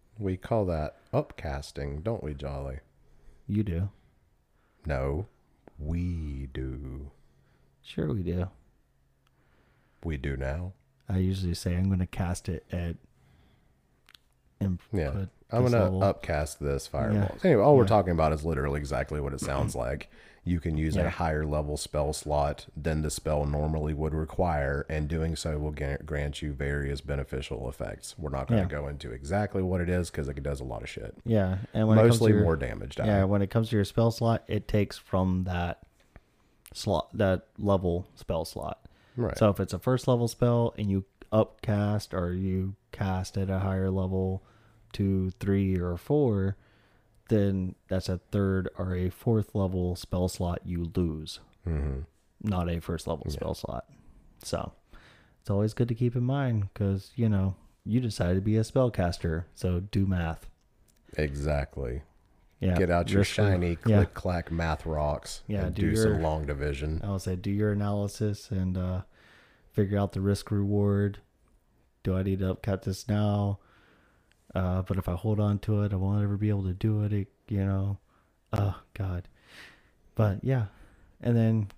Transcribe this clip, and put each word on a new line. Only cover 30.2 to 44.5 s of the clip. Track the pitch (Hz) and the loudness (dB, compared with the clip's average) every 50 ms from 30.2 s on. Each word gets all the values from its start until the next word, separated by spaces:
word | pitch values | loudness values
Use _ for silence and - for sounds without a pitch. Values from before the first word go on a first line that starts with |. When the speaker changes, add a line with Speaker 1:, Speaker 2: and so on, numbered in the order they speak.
| 71 67 | -6 -4
Speaker 1:
it | 71 69 67 | -6 -6 -6
does | 71 73 67 | -6 -6 -6
a | 65 | -6
lot | 64 57 - - | -8 -8 -8 -10
of | - | -10
shit. | - - - - - - - | -10 -10 -12 -12 -14 -10 -2
Speaker 2:
Yeah, | 123 113 107 95 92 92 98 113 - - | 2 4 4 4 4 0 -2 -4 -4 0
and | 110 110 110 | 2 4 8
when | 110 110 | 8 10
it | 110 | 10
comes | 117 117 | 8 8
Speaker 1:
Mostly | 113 117 107 107 | 8 6 6 6
Speaker 2:
to | |
your, | 101 87 | 8 6
Speaker 1:
more | 85 80 | 4 4
damage | 73 64 62 - - 50 67 - | 2 0 -4 -4 -6 -8 -10 -6
die. | - 85 | -2 0
Speaker 2:
yeah, | 104 104 98 98 | 2 4 4 4
when | 95 104 101 98 | 4 4 2 2
it | 92 | 2
comes | - 117 113 110 | 2 0 0 2
to | 113 | 2
your | 104 98 | 2 2
spell | - - - 117 117 110 | 2 2 2 2 2 2
slot, | - 123 113 117 110 - | 2 2 2 2 0 0
it | - 110 104 - - | -2 -4 -4 -2 0
takes | - 104 101 - - | 2 2 2 0 -2
from | - - - - 92 92 92 92 92 92 | -10 -8 -2 0 2 2 2 2 0 0
that | 92 90 87 87 87 - - - - _ _ _ _ _ - - _ _ _ _ _ _ _ _ - - | -2 -2 -2 -2 -4 -6 -8 -12 -20 _ _ _ _ _ -20 -20 _ _ _ _ _ _ _ _ -18 -14
slot, | - - 107 95 76 - - - | -6 -2 0 0 0 0 -2 -2
that | 101 104 95 92 - - _ _ - | 0 2 2 2 0 -2 _ _ -4
level | 101 101 98 92 92 90 85 87 95 - - | 0 2 2 2 2 0 0 -2 -4 -8 -14
spell | - - - 92 80 82 | -18 -8 -6 -4 -4 -4
slot. | - - - - - - - _ - - _ _ _ _ | -4 -8 -8 -8 -8 -10 -10 _ -20 -20 _ _ _ _
Speaker 1:
Right. | 120 117 92 - | -4 -4 -2 2
Speaker 2:
So | - 113 104 | 4 4 4
if | 98 - | 4 4
it's | 98 - - | 0 -4 -4
a | 87 | -4
first | - 127 127 123 - | 0 0 0 2 2
level | - 127 117 120 113 | 2 2 2 2 0
spell | - - 123 120 120 120 117 117 - - | 0 2 2 4 4 4 2 0 0 -2
and | 107 101 | 0 0
you | 98 95 95 - _ _ - - 107 | 2 0 0 -4 _ _ -8 0 2
upcast | 110 107 - - - - - 104 101 104 104 104 107 - - - | 2 2 2 0 -6 -4 0 0 2 2 2 2 0 -2 -2 -4
or | 92 87 87 90 | -2 -2 -2 -2
you | 92 95 95 92 95 92 95 101 - _ _ - | -2 0 0 0 0 0 -2 -4 -8 _ _ -8
cast | - 98 95 92 92 92 - - | -4 -2 -2 0 -2 -4 -4 -4
at | - 98 95 | -2 -2 0
a | 95 92 | 0 0
higher | 92 95 95 95 95 95 | 0 0 0 0 0 0
level, | 95 95 92 92 95 95 92 95 95 92 - - | 0 0 0 0 0 0 0 0 -2 -4 -8 -12